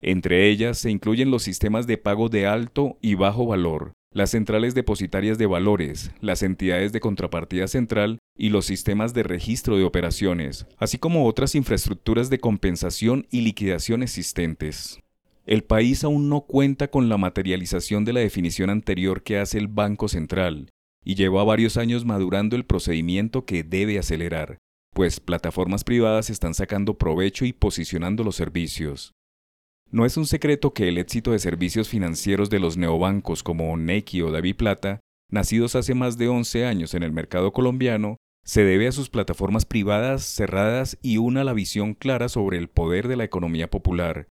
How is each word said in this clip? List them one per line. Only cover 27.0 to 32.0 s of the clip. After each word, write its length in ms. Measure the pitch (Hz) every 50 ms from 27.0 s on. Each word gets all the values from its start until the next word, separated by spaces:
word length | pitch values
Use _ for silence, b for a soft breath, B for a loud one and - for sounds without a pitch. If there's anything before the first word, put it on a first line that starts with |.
| - 87 78 85 95 101 - - 131
y 80 | 127 120
posicionando 720 | _ - 107 - - 82 - - 85 85 87 101 110 117
los 100 | 107 90
servicios. 760 | - 85 - 82 87 85 76 - - 80 76 69 67 - - _ _ _ _ _ _ _ _ _ _ _ _ _ _ _ _ -
No 120 | 110 113
es 100 | 123 123
un 100 | 160 156
secreto 480 | 147 - 156 - 151 147 143 - 143 -
que 140 | - 107 90
el 100 | 87 87
éxito 340 | 90 - - 120 110 123
de 80 | 117 107
servicios 500 | 90 90 82 85 87 90 87 110 110 -
financieros 600 | - 110